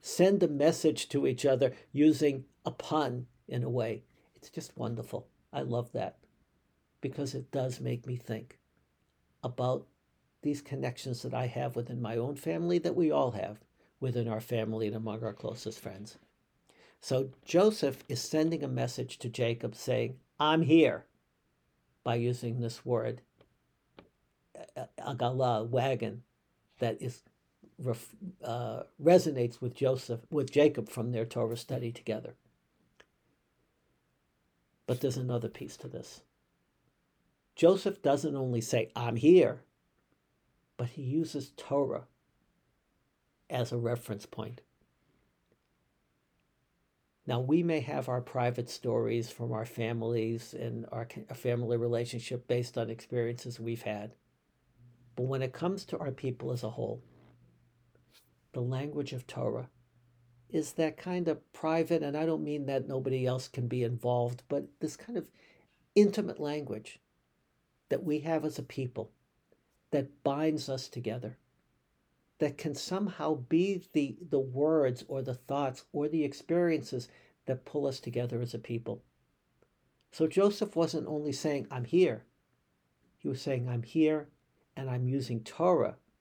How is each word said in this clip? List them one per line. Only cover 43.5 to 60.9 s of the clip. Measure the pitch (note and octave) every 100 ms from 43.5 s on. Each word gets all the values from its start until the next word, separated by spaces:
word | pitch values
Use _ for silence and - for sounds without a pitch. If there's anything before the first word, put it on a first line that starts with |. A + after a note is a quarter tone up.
as | C3+ A#2+
a | B2
reference | A#2 A#2+ - G#2 -
point. | - A2 A#2+ - _ _ _ _ _ _ _ _ _ _ _ _ _ _ _ _ _ _ _ _ _ _ _ _ _ -
Now, | B2
we | B2+ D#3+
may | E3+ D#3+
have | - C#3+ B2+
our | B2
private | B2 C3 B2 B2 A#2
stories | - B2 A#2 A2+ A#2 A#2
from | - A#2+
our | A2+ A2+
families | - A2+ A#2 A2+ A#2 A2+ A#2 -
and | B2 A#2+ A#2 A#2
our | A#2+
ca-, | A#2+ - -
our | A#2+
family | B2+ A#2+ A#2 A#2+
relationship | A#2 A#2 A#2+ B2 - B2 -
based | B2 A#2+ -
on | A2+
experiences | A2+ - B2 A#2 A#2+ B2+ A#2+
we've | A2+ A#2
had. | - G#2+ G#2+ - _ _ _ _ _ _ - - _ -
But |
when | B2+ C3+
it | C3
comes | - E3+ G3 -
to | -
our | D3
people | A#2+ - - B2+
as | B2
a | A2+
whole, | A2 G#2+ A2 - - - _ _ _ _ _ _ _ _ _ _ _ _
the | C3
language | B2 C3 C#3+ D3 C#3
of | B2+ -
Torah | - A#2+ A#2 B2+ _ _ _ _ _ _ _ _
is | D#3+ D#3
that | - D#3+